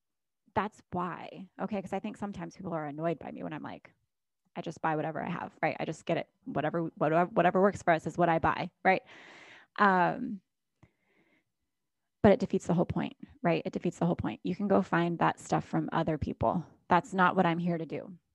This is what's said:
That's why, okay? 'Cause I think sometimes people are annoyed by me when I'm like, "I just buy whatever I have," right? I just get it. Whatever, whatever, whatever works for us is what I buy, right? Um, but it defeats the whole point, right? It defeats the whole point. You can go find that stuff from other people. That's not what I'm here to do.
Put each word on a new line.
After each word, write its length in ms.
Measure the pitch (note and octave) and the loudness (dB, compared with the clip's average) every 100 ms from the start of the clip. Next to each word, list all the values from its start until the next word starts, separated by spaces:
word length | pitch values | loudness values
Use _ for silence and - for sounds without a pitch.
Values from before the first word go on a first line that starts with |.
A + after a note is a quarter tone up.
| _ _ _ _ _ | _ _ _ _ _
That's 260 | A3 F#3+ - - | -4 -4 -8 -10
why, 540 | F3 F3 D3 - E3 F#3+ - | -6 -6 -8 -14 -16 -18 -10
okay? 220 | F#3+ G3+ | -6 -6
'Cause 100 | F3+ | -6
I 60 | F#3+ | -8
think 160 | G#3+ - | -8 -10
sometimes 400 | G#3 G3 E3 - | -10 -10 -12 -12
people 160 | F3+ | -8
are 140 | E3 D3 | -6 -6
annoyed 320 | D3 E3 D#3 | -4 -4 -4
by 120 | - | -8
me 120 | - | -10
when 100 | F3 | -10
I'm 100 | D3+ | -10
like, 300 | C3+ F2+ - _ _ _ _ _ _ - | -12 -14 -20 _ _ _ _ _ _ -12
"I 60 | |
just 180 | E3+ D#3 | -12 -4
buy 160 | E3 D#3 | -2 -2
whatever 260 | D#3 D3+ | -2 -4
I 60 | - | -6
have," 240 | F3 - - | -6 -8 -2
right? 140 | D#3 - | -2 -2
I 60 | |
just 220 | - D#3 - | -6 -8 -2
get 100 | D#3+ | -2
it. 120 | - _ - | -2 _ -8
Whatever, 380 | D3+ D3+ E3+ E3 - | -4 -2 -2 -4 0
whatever, 300 | D#3 D#3+ F3+ | 2 4 2
whatever 280 | - F3 F#3 | 4 4 6
works 220 | G3 F3+ | 4 2
for 100 | - | 2
us 140 | D#3+ E3 | 2 2
is 100 | D#3 | 0
what 140 | E3+ | 2
I 80 | E3 | 4
buy, 320 | D#3+ - F3 _ | 2 -2 -6 _
right? 200 | - B3+ - - - - - - _ - | 2 2 0 -20 -20 -20 -20 -20 _ 2
Um, 640 | G3+ F#3 E3+ D#3+ - G3+ _ _ _ _ _ _ _ _ _ _ _ _ _ _ _ _ _ _ | 4 6 4 2 -6 -8 _ _ _ _ _ _ _ _ _ _ _ _ _ _ _ _ _ _
but 100 | G#3+ | 6
it 80 | F#3 | 6
defeats 260 | G3 F#3+ - | 4 -2 0
the 80 | |
whole 120 | E3+ E3+ | 0 2
point, 300 | F3 C#3+ - - - | -2 -4 -8 -20 -4
right? 200 | F3 D#3+ F#3 | 0 0 -2
It 60 | |
defeats 240 | F#3 F3 - | -4 -4 -2
the 80 | E3+ | -2
whole 100 | E3+ | -2
point. 240 | - - | -4 -6
You 120 | F#3 F3+ | -6 -4
can 120 | G3+ | 2
go 120 | G3 | 2
find 360 | F#3+ E3+ E3+ E3+ | 2 0 0 0
that 200 | D#3+ - | 0 0
stuff 260 | - D#3+ - | -2 -4 -2
from 240 | E3 D#3 | -4 -2
other 240 | - E3 D#3 | -2 0 -2
people. 460 | - - A2+ E3 - - - | -4 -2 0 0 -4 -12 0
That's 240 | F3 - | 0 2
not 240 | F#3+ F3+ F#3 | 2 2 4
what 100 | F3 | 2
I'm 120 | E3 | 2
here 180 | F3 E3 | -2 -4
to 80 | D#3 | -4
do. 240 | D3+ - F3 _ | -8 -10 -18 _